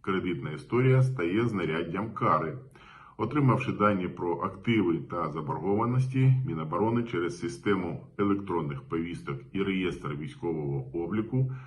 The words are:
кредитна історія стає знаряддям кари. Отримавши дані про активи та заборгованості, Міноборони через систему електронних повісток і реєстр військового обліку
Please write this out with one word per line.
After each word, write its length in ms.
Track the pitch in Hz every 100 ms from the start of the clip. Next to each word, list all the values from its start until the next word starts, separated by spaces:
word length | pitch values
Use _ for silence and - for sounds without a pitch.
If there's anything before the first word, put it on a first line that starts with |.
кредитна 500 | - 92 90 80 76
історія 520 | 76 - 120 131 131
стає 440 | 127 - 85 98 120
знаряддям 640 | 101 80 80 85 92 110
кари. 440 | - 113 78 80 67 - - - - - -
Отримавши 520 | - 147 135 113 -
дані 360 | 92 104 98 87
про 260 | - 87
активи 640 | 85 95 - - 110 90 80
та 320 | 67 87 78
заборгованості, 1040 | 78 76 78 90 101 117 127 131 131 131 131 127
Міноборони 580 | 82 80 87 107 120
через 360 | 117 87 85 -
систему 680 | 85 - 104 95 87 69 - -
електронних 640 | 101 98 98 87 73 69
повісток 580 | - 82 85 82 - 69 -
і 100 | 95
реєстр 520 | 98 95 90 82 76 73
військового 880 | 76 - 85 80 71 69 65 85
обліку 480 | 85 107 107 131 131 -